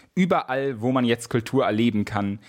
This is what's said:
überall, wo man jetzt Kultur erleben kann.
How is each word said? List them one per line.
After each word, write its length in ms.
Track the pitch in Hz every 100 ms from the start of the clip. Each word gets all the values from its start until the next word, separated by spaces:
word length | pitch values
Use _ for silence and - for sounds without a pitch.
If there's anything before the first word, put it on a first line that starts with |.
| -
überall, 680 | - 180 175 - 131 139 117
wo 100 | 120
man 140 | 131 120
jetzt 240 | 117 -
Kultur 340 | 123 113 131
erleben 400 | 104 107 117 104
kann. 340 | 101 107 101 101